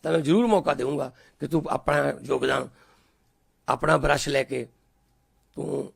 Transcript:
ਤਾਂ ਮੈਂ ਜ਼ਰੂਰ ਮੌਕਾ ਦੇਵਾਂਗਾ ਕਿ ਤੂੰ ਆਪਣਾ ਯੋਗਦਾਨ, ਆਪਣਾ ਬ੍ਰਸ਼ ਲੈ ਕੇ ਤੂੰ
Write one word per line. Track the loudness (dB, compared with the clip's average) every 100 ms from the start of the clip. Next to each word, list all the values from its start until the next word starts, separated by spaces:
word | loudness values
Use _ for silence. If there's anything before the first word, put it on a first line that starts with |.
ਤਾਂ | 0
ਮੈਂ | 0
ਜ਼ਰੂਰ | 4 4 4
ਮੌਕਾ | 2 2
ਦੇਵਾਂਗਾ | -2 -2 -4 -6 -10 -20 _
ਕਿ | -2
ਤੂੰ | -2 -2
ਆਪਣਾ | -4 0 2 0 -4
ਯੋਗਦਾਨ, | -4 -2 0 -2 -4 _ _ _ _ _ _ _ _ _ -4
ਆਪਣਾ | -2 2 2
ਬ੍ਰਸ਼ | 2 0 2
ਲੈ | -2
ਕੇ | -2 -4 -8 _ _ _ _ _ _ _ _ -10
ਤੂੰ | -6 -6 -8